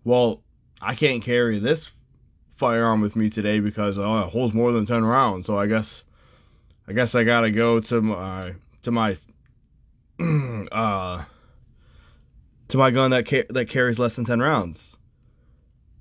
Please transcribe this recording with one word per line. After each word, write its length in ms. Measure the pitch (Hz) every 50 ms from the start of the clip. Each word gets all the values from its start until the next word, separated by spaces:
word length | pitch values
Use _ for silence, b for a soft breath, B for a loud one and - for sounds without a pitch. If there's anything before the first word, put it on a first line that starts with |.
| _
"Well, 380 | 117 120 123 123 113 92 - _ _ _ _ _ _ _ _
I 140 | - 101 117
can't 300 | - 156 143 131 120 101
carry 340 | 120 120 120 120 117 110 104
this 320 | 104 127 156 156 - - - - _ _ _ _ _ _ _ _ _ _ -
firearm 460 | - 139 123 117 117 117 113 110 107
with 160 | 107 104 -
me 140 | 113 110 104
today 300 | 107 110 101 104 107 107
because, 380 | 104 104 104 107 104 101 98 101
oh, 220 | 98 104 110 110
it 100 | 98 87
holds 240 | 82 117 127 117 104
more 180 | 113 120 120 120
than 140 | 117 107
ten 180 | 101 120 117 113
rounds, 420 | 110 120 131 131 117 98 90 90
so 120 | - 107 101
I 80 | 101
guess, 380 | 104 110 110 107 - - - - b b b b b b b b b b b b b b b _
I 60 | - 98
guess 240 | 120 123 117 -
I 80 | 123 117
gotta 260 | 113 120 117 117 110
go 300 | 107 110 117 117 117 117
to 200 | 110 - 123 117
my, 540 | 107 110 104 87 92 95 92 95 92 90 90 87 - _ _ _ -
to 80 | 123 120
my, 240 | 117 113 104 95 - - _ - _ _ _ _ _ _ _ _ _ _ _ _ _ _ _ _ -
<clears throat> 500 | 175 170 156 151 139 123 117 107 95 -
uh, 540 | - 110 113 107 101 95 92 92 90 87 76 b b b b b b b b _ b b b b b b b b b b b b b - - _ _ _ - -
to 80 | -
my 140 | 131 135 131
gun 220 | 120 131 135 131 127
that 140 | 127 117
ca-, 200 | - 147 135 - -
that 220 | 120 131 120 110
carries 280 | - 135 127 123 117 110
less 180 | 123 117 -
than 100 | - 120
ten 140 | 107 120 117
rounds"? 520 | 123 151 156 120 92 87 80 - - - - _ _ _ _ _ _ _ _ _ _ _ - _ _ _ _ _ _ _ - -